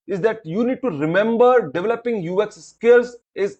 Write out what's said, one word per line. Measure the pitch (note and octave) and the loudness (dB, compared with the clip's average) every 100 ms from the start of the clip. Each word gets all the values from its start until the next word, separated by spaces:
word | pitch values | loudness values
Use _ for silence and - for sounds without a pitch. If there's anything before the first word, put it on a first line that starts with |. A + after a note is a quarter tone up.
| - | -8
is | F#3 | -2
that | G#3+ A3 | -2 -2
you | D#3+ F#3 A#3+ | -6 -4 -4
need | C4 | -4
to | B3+ | -6
remember | D3+ D#3 F3+ A3 A#3 B3 B3+ E3+ | -4 -2 0 0 2 4 4 0
developing | D#3+ G3+ - A#3+ A3+ | -4 -4 -4 -4 -6
U | E3 F#3 | -2 -2
X | G#3 - | -4 -8
skills | - _ A#3 A#3+ A#3+ - _ - | -20 _ 4 4 4 -8 _ -6
is | G3+ | -6